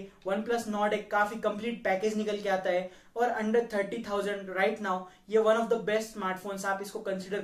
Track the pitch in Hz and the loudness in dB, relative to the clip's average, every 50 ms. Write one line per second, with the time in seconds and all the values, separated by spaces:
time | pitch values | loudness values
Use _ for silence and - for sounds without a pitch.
0 | 190 - - - - 185 196 214 220 233 240 233 226 214 208 208 208 208 214 208 | -4 -8 -14 -10 -4 -2 -2 -2 0 0 0 0 0 -2 0 0 2 2 2 0
1 | - - 214 208 208 208 226 - - 214 208 208 220 233 233 - - 196 185 185 | -2 0 2 2 2 2 0 -2 -2 -2 -2 -2 -4 -6 -4 -2 0 0 2 2
2 | 214 214 214 214 214 208 202 202 196 196 190 190 - 185 175 180 185 180 - - | 2 0 0 0 0 -2 -2 -2 0 0 0 2 2 0 0 0 0 -4 -8 -16
3 | - - - 233 240 247 - 214 214 214 226 240 226 - 214 202 190 - 233 233 | -20 -10 -2 0 2 2 2 0 0 2 4 2 2 2 0 -2 0 0 -4 -6
4 | - 202 202 202 190 202 202 196 190 190 180 190 196 220 220 214 208 190 185 185 | -4 -2 -2 -2 0 -2 -2 -4 -6 -4 0 2 2 2 2 0 -2 -2 -2 -2
5 | 185 - - - _ - 208 220 214 214 220 226 233 202 233 220 185 208 208 220 | -4 -8 -14 -20 _ 2 2 4 6 6 6 4 4 2 2 2 2 2 2 2
6 | 220 - - 208 190 185 185 185 - 202 196 190 202 196 196 196 202 - - - | 0 -2 -6 -4 -4 -4 -4 -4 -6 -8 -8 -4 -2 -2 -2 -2 -4 -6 -8 -6
7 | - 196 190 - 185 - 208 196 | -4 -4 -4 -4 -4 -4 -4 -6